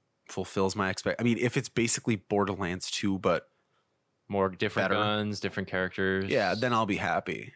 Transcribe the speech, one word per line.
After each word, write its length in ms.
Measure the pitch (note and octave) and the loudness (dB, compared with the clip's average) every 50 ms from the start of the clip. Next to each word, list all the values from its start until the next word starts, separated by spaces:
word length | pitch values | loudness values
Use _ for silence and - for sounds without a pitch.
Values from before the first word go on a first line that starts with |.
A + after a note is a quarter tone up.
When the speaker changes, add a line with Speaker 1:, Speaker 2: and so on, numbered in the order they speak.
| _ _ _ _ _ - | _ _ _ _ _ -10
Speaker 1:
fulfills 460 | - - - - - G2 F#2+ F#2+ - | -6 -6 -6 -2 0 0 0 2 2
my 140 | G#2+ F#2+ F#2+ | 0 0 0
expect-, 300 | F#2 - - G#2 - - | -2 -2 -2 -2 0 2
I 40 | A#2 | 2
mean, 140 | A#2+ A2+ - | 2 2 2
if 180 | A#2+ A#2+ - | 2 0 0
it's 120 | C3+ A#2 - | 0 -4 -2
basically 460 | - - A#2 A2+ - - - B2 A2 | 0 0 0 2 0 0 0 0 -2
Borderlands 760 | F#2 - - G#2 G2+ G2+ G2 F#2+ F#2+ F#2+ E2+ F2+ F#2+ - - | -2 -2 0 2 2 2 2 0 -2 -2 -4 -4 -4 -6 -6
two, 260 | - - - G2 F#2+ | -4 -2 0 0 0
but 320 | F2+ - F#2 E2+ - - _ _ _ _ _ _ _ _ _ _ _ _ _ _ _ _ - | 2 2 2 2 2 0 _ _ _ _ _ _ _ _ _ _ _ _ _ _ _ _ -4
Speaker 2:
More 200 | G2+ G2 F#2+ F#2+ | -2 0 0 0
different 400 | F2+ - A2 G2+ - G2+ F#2+ F#2+ | 0 -2 -4 -2 0 0 0 2
Speaker 1:
better. 60 | G#2 | 2
Speaker 2:
guns, 440 | G#2 G#2+ G#2 G#2+ G#2+ G#2 G#2 G2+ - | 2 2 2 2 0 0 -2 -2 -4
different 280 | - F#2+ - G2+ F#2+ - | -4 -4 -4 -4 -6 -2
characters. 600 | - F#2 F#2 F2+ - G2 F#2+ F#2+ F#2+ F#2+ G2 G2 | -2 -2 -2 -2 0 0 0 2 2 0 0 0
Speaker 1:
Yeah, 240 | C#3+ A#2+ G2+ F2+ F#2+ | 2 2 2 2 0
then 200 | A2 B2+ B2 A#2+ | 0 0 2 2
I'll 120 | A2+ A2+ | 2 2
be 120 | G2 F#2+ | 2 0
happy. 560 | E2+ F2+ E2+ E2 E2+ - F#2 C#2 G#1 - - - | 0 0 0 0 0 -2 -4 -6 -8 -10 -14 -12